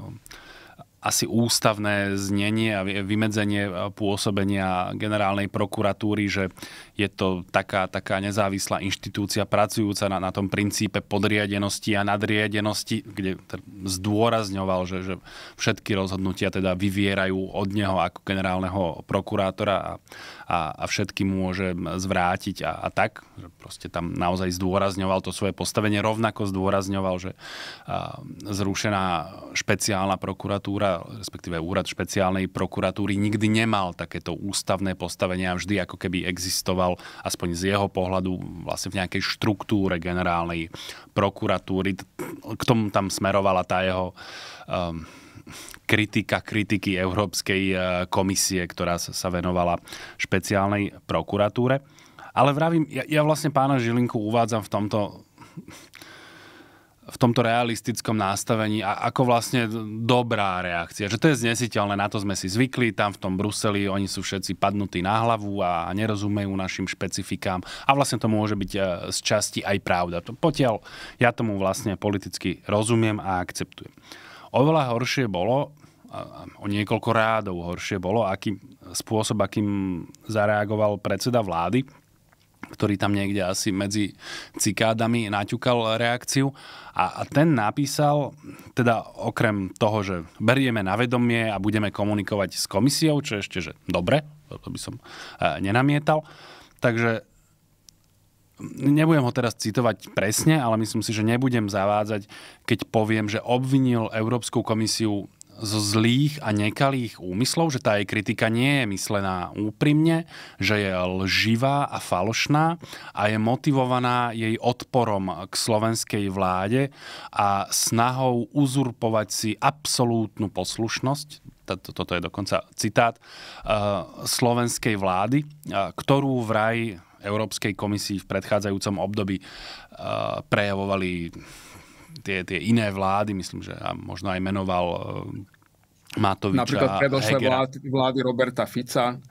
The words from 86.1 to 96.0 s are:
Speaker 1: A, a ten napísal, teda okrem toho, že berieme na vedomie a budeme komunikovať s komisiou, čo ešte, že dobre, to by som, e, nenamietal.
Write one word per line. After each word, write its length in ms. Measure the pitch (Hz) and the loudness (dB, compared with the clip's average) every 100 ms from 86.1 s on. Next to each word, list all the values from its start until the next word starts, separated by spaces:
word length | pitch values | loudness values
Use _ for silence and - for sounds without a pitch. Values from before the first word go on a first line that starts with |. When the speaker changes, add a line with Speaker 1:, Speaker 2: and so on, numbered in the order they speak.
| 120 - 135 135 135 - - - - | 0 0 0 0 -2 -14 -20 -6 -2
Speaker 1:
A, 240 | 92 - | -2 -2
a 80 | 113 | -2
ten 240 | 139 165 | 4 4
napísal, 800 | 135 104 110 139 - 147 147 127 - - - - | 4 2 0 -2 0 2 2 -2 -8 -18 -20 -6
teda 320 | - 120 110 - - | 2 2 2 -2 -6
okrem 480 | 117 - 120 104 95 - | -4 0 2 2 -4 0
toho, 240 | 110 107 | 2 2
že 160 | 98 90 78 - | 0 -2 -6 -2
berieme 400 | 110 135 131 113 | 2 4 4 2
na 160 | 95 101 | 2 2
vedomie 500 | 123 123 120 117 113 | 2 2 2 2 0
a 140 | 101 | 0
budeme 320 | 98 107 104 | 0 2 0
komunikovať 640 | - 104 104 95 104 95 - | 0 0 0 0 0 -2 -4
s 80 | - | -2
komisiou, 540 | 98 123 - 160 147 | 2 4 4 2 2
čo 180 | 139 104 | 0 -4
ešte, 220 | 95 - | -4 -6
že 120 | 78 - | -6 -8
dobre, 400 | - - 90 143 147 - _ | -6 -2 2 2 0 -12 _
to 180 | - - | -14 -12
by 60 | 131 | -10
som, 160 | - 117 | -10 -12
e, 640 | - - - - 87 76 | -16 -18 -18 -2 -2 0
nenamietal. 600 | 98 113 139 147 | 2 4 4 2